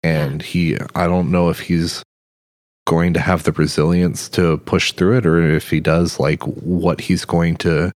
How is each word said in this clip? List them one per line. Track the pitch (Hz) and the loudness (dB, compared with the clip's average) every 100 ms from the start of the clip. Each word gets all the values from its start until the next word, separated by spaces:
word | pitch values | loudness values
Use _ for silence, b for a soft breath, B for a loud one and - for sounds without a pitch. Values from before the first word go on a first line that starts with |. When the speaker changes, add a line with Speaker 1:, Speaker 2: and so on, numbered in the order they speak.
Speaker 1:
And | 82 78 73 73 | 0 0 -2 -6
Speaker 2:
Yeah. | - | -6
Speaker 1:
he, | 87 85 50 - - | -2 0 -2 -6 -2
I | 87 | 0
don't | 90 87 | 0 0
know | 90 87 | 2 2
if | 82 | 0
he's | - 85 82 - - _ _ _ _ _ _ _ - | -2 0 0 -6 -14 _ _ _ _ _ _ _ -2
going | 82 87 82 | 0 2 0
to | |
have | 76 87 | 0 0
the | - | 0
resilience | 76 76 - 78 87 90 - - | 0 0 2 2 2 2 -2 -6
to | - 87 80 | 0 0 0
push | - 92 - | 0 -2 -2
through | - 92 123 | 0 2 4
it, | 90 | 4
or | 82 82 78 | 4 4 2
if | - | 0
he | 78 | -2
does, | 80 80 85 - | 2 2 2 0
like, | 71 76 | -2 -2
what | - - - 87 87 82 | -4 -8 -4 0 0 -2
he's | - 90 - | -2 -2 0
going | 85 85 82 | 0 0 0
to | 90 78 87 | 0 0 -2